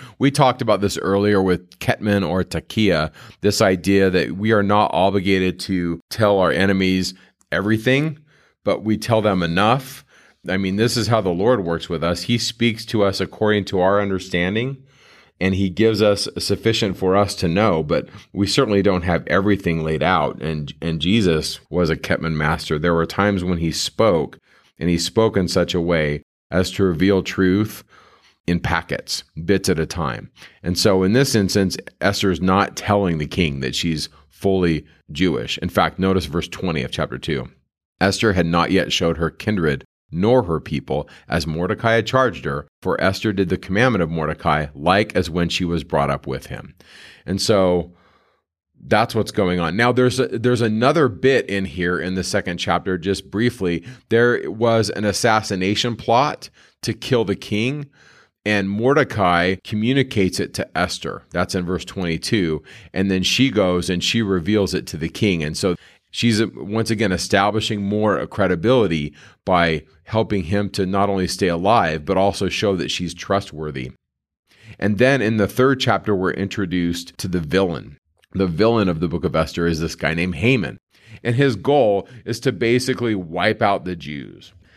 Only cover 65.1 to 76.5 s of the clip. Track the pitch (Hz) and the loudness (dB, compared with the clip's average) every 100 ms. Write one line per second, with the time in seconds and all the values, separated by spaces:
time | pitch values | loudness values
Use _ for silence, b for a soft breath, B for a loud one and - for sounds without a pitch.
65.1 | - 107 85 76 76 95 87 b b _ | -2 0 0 -4 -2 -2 -2 b b _
66.1 | - 120 107 113 - 90 110 113 107 104 | -2 0 2 0 -4 -6 -4 -2 -2 0
67.1 | 90 - 98 104 104 - 107 98 104 107 | -2 0 2 2 0 -4 -4 -2 0 0
68.1 | 78 - - 95 87 104 131 101 82 73 | 0 -4 0 0 2 2 2 2 0 -4
69.1 | B B B - 90 85 78 - b - | B B B 0 2 2 0 -6 b -4
70.1 | 110 107 101 80 101 101 - 92 98 101 | -2 0 -4 -2 -2 -2 -4 -2 0 0
71.1 | 98 90 - 92 85 95 117 85 78 76 | 0 -2 0 0 2 2 4 2 -2 -2
72.1 | 92 98 95 95 - 104 92 - - 87 | 2 2 0 -4 0 0 0 -2 -4 -6
73.1 | 85 - 98 - 78 76 67 64 - _ | -8 -2 -2 -2 -10 -8 -8 -10 -14 _
74.1 | _ _ _ _ B 110 B 104 101 127 | _ _ _ _ B -20 B -2 2 4
75.1 | 139 107 110 98 - 131 131 120 98 - | 4 2 2 0 2 2 2 0 0 0
76.1 | 98 92 - 95 | 0 0 -2 -4